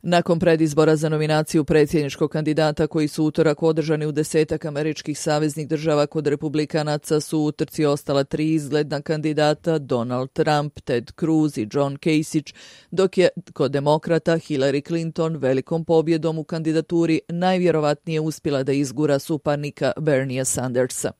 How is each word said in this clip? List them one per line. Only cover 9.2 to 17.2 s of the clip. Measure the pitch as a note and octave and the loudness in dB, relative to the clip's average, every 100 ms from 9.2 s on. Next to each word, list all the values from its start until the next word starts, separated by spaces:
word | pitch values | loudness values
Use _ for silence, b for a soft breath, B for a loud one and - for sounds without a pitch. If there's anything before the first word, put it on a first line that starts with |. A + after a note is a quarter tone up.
| D#3 D3+ D3+ D3+ - D#3+ | -2 2 2 2 0 -2
Donald | C3+ B2 A#2+ B2 C3 | 0 -2 0 -4 -6
Trump, | - D#3 D3 D3 C3+ | -2 2 2 0 -8
Ted | - B2 A#2 - | -4 -4 -4 -6
Cruz | D#3+ D#3+ D3+ C#3+ | 0 2 0 -2
i | G#2+ | -4
John | C#3+ C#3+ C#3 | -2 -2 -2
Kasich, | - D#3 D#3 D#3+ D3 B B B B | 0 0 0 -4 -6 B B B B
dok | F3 F#3+ - | 0 0 4
je | F3 - - | 2 2 -16
kod | - C#3 | -2 -2
demokrata | C#3 C#3+ D#3 - E3 - | 0 2 0 2 0 2
Hillary | E3 - D3 C3+ C#3 - | -2 0 0 2 0 -2
Clinton | E3+ E3 D#3 E3 D#3+ | -4 -4 -2 -2 0
velikom | C3 C3 - E3 D#3+ | 0 0 0 -4 2
pobjedom | D#3+ D#3 E3 D#3+ D#3+ | 2 4 0 0 -4
u | |
kandidaturi | D3 E3 D#3+ D#3 D#3+ E3+ E3 D#3+ | -6 -6 0 0 0 0 2 0